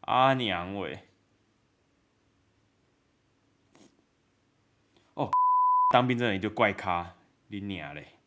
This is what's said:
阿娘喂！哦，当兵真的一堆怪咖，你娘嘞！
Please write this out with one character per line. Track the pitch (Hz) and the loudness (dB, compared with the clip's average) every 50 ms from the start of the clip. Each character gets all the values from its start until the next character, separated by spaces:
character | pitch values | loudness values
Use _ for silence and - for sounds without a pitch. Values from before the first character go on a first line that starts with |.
阿 | - - 107 123 131 135 135 | -4 0 2 4 4 4 4
娘 | 131 123 110 92 87 87 90 95 101 | 2 0 -2 -2 -4 -4 -6 -6 -6
喂！ | 92 76 65 - - _ _ _ _ _ _ _ _ _ _ _ _ _ _ _ _ _ _ _ _ _ _ _ _ _ _ _ _ _ _ _ _ _ _ _ _ _ _ _ _ _ _ _ _ _ _ _ _ _ _ _ _ _ _ - - - _ _ _ _ _ _ _ _ _ _ _ _ _ _ _ _ _ _ _ _ _ _ _ _ _ | -6 -8 -8 -10 -16 _ _ _ _ _ _ _ _ _ _ _ _ _ _ _ _ _ _ _ _ _ _ _ _ _ _ _ _ _ _ _ _ _ _ _ _ _ _ _ _ _ _ _ _ _ _ _ _ _ _ _ _ _ _ -20 -20 -20 _ _ _ _ _ _ _ _ _ _ _ _ _ _ _ _ _ _ _ _ _ _ _ _ _
哦， | - 143 - - 988 - - - - - - - - - - - | -6 -4 0 2 2 4 4 4 4 4 4 4 2 2 4 4
当 | 123 127 127 | 4 4 4
兵 | 127 117 | 0 -2
真 | 123 117 | 0 -2
的 | 101 | -2
一 | 95 | -2
堆 | 90 107 | -4 -6
怪 | 98 - 120 104 98 | 0 2 0 0 0
咖， | - - 98 90 87 87 87 - _ _ _ _ _ _ _ | -2 -4 -4 -4 -4 -4 -8 -14 _ _ _ _ _ _ _
你 | 104 101 | -14 -12
娘 | 98 101 98 87 76 71 73 | -10 -8 -8 -8 -10 -12 -14
嘞！ | 76 - - - _ _ | -16 -18 -18 -20 _ _